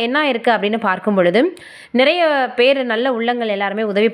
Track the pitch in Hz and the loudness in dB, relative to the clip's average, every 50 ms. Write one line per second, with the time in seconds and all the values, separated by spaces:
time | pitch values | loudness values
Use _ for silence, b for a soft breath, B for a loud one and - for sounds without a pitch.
0 | 233 233 254 294 302 285 247 226 - 240 226 196 196 208 220 220 226 202 185 190 | -2 -2 -2 0 0 0 -2 -2 0 0 0 0 0 -2 -2 -2 -2 -2 -2 -2
1 | - 214 208 190 175 175 175 220 285 370 359 B B B B B B B - 240 | -2 0 2 2 2 4 4 2 2 0 -2 B B B B B B B 0 2
2 | 262 285 339 359 339 311 294 269 254 240 247 - 240 262 277 269 254 240 220 226 | 2 2 2 2 2 2 2 0 -2 -2 0 2 2 2 2 2 0 -2 -2 -2
3 | 247 269 254 226 233 233 247 240 233 220 202 196 202 196 196 214 220 214 196 202 | -2 -2 -2 -2 -2 -2 -2 -2 -2 -4 -2 -2 -4 -4 -4 -4 -4 -2 0 2
4 | 214 226 | 2 2